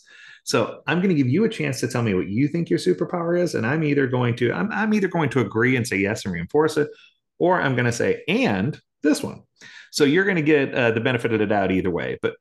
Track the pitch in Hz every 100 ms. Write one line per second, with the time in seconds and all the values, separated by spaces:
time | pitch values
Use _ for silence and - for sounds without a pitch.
0 | - - - - - 127 104 - - 160
1 | 196 160 127 147 226 - 147 127 127 123
2 | 117 92 87 104 143 170 170 170 180 180
3 | 165 175 170 175 175 117 113 156 151 143
4 | 135 127 123 117 120 95 208 202 220 208
5 | 190 180 147 135 107 110 123 131 113 98
6 | 98 110 - 85 85 147 156 151 143 -
7 | - _ _ _ 165 180 139 127 120 117
8 | 104 92 - 208 233 98 110 - _ _
9 | 294 285 - - - _ - - - -
10 | 143 160 196 185 147 151 135 - 120 113
11 | 123 123 117 110 104 107 95 92 90 82
12 | 65 - - -